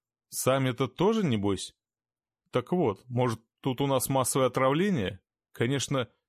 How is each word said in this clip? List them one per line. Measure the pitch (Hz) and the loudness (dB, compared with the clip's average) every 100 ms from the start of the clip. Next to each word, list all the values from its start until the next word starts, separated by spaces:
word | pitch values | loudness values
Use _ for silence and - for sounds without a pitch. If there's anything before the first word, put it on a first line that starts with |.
| _ _ _ | _ _ _
Сами-то | - 127 135 131 120 131 | -4 0 2 0 -2 -4
тоже, | - 190 226 | 0 0 2
небось? | 170 110 101 92 - - _ _ _ _ _ _ _ | 0 0 0 -2 -6 -16 _ _ _ _ _ _ _
Так | 127 - | -4 -2
вот, | 180 131 - 127 | 0 0 -2 -4
может, | 123 123 110 _ _ | -2 0 -2 _ _
тут | 135 123 | -4 -2
у | 139 | 0
нас | 131 - | 0 0
массовое | 135 120 139 127 | 0 0 2 2
отравление? | 131 131 147 208 160 92 92 _ _ _ | 2 2 2 0 0 -2 -6 _ _ _
Конечно, | - 120 139 - 139 113 _ | -4 -2 -2 -2 -4 -4 _